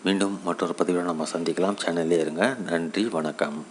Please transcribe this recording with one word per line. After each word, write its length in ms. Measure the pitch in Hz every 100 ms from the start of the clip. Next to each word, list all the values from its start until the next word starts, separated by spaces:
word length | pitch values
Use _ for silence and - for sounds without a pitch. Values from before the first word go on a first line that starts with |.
மீண்டும் 360 | 92 98 98 98
மற்றொரு 300 | 90 87 87
பதிவில் 380 | 85 90 90 87
நம்ம 160 | 82 78
சந்திக்கலாம். 460 | 85 82 82 95 101
சேனல்லே 360 | - 85 82 85
இருங்க. 360 | 78 80 110 127 92
நன்றி, 360 | 85 82 95 110
வணக்கம். 540 | 85 78 76 76 73 73